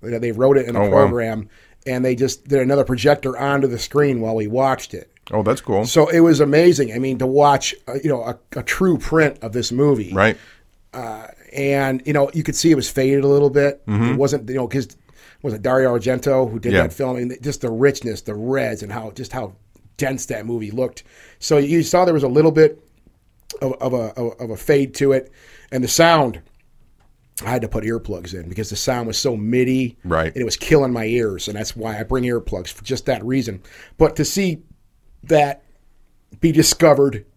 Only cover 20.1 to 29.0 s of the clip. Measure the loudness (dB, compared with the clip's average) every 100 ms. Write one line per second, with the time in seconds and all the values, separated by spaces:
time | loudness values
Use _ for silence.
20.1 | -6 -8 -10 -6 -8 -6 -6 -6 -6 -20
21.1 | _ -20 _ 0 2 4 2 2 2 4
22.1 | 2 2 4 4 6 4 4 _ _ _
23.1 | _ _ _ _ -8 -6 -4 -4 -4 -4
24.1 | -6 -8 -8 -12 -12 0 0 0 -2 0
25.1 | 0 -2 -20 -20 -20 _ -6 -2 2 4
26.1 | 4 2 -4 -16 _ _ _ _ _ _
27.1 | _ _ -12 -6 -6 -4 -6 -4 -6 -6
28.1 | -12 -12 -14 -12 -10 -8 -6 -4 -4